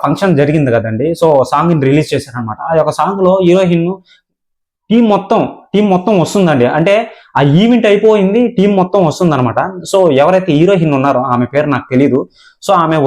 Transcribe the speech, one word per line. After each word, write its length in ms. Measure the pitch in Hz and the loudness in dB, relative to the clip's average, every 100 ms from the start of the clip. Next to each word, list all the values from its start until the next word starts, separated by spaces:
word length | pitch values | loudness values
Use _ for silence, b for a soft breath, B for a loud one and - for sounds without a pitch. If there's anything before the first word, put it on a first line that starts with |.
| 147 | -4
ఫంక్షన్ 280 | 180 196 139 | -2 0 0
జరిగింది 300 | 147 156 131 | 0 0 0
కదండి, 360 | 113 110 110 156 165 | -2 -4 -6 -4 -2
so 80 | 160 139 120 | 0 2 0
సాంగ్ని 340 | 143 170 160 135 | 0 0 0 2
రిలీజ్ 200 | 147 147 | 0 0
చేశారనమాట. 440 | 139 - 123 110 107 - | -4 -6 -10 -10 -10 -4
ఆ 20 | 160 | -2
యొక్క 120 | 151 | -2
సాంగ్లో 420 | 151 165 196 185 190 175 | -2 -4 -2 0 2 2
హీరోయిన్ 400 | 190 180 170 170 190 b b _ _ _ _ _ _ - | 2 2 0 -2 -8 b b _ _ _ _ _ _ -2
టీం 160 | 233 226 | 0 2
మొత్తం, 360 | 196 - 214 127 - _ | 0 0 -2 -2 -8 _
టీం 160 | 190 208 185 | -2 0 0
మొత్తం 180 | 226 196 | 0 0
వస్తుందండి. 420 | - 202 180 135 120 | 0 0 0 2 0
అంటే 300 | 151 170 208 233 B B 127 | 0 0 0 -2 B B -2
ఆ 40 | 143 160 | 2 2
ఈవెంట్ 240 | 233 247 214 | 2 2 2
అయిపోయింది, 640 | 202 220 214 190 226 240 - | 2 2 2 0 0 -2 0
టీం 140 | 202 196 | 0 0
మొత్తం 240 | 180 202 160 | 0 0 0
వస్తుందన్నమాట. 540 | - 175 139 120 113 175 185 160 | 0 0 0 -2 -2 -6 -8 -4
So 60 | 190 180 135 | 0 2 2
ఎవరైతే 280 | 156 185 180 | 2 0 0
హీరోయిన్ 400 | 147 180 190 160 | 0 2 2 0
ఉన్నారో, 300 | 139 139 123 131 | 0 0 -2 -2
ఆమె 120 | 123 123 | -2 -2
పేరు 240 | 143 147 127 | -2 -2 -4
నాకు 120 | - | -2
తెలీదు, 280 | 127 139 127 180 b b b - | 0 0 0 -4 b b b -2
so 60 | 185 | 0
ఆమె 140 | 160 156 | 2 0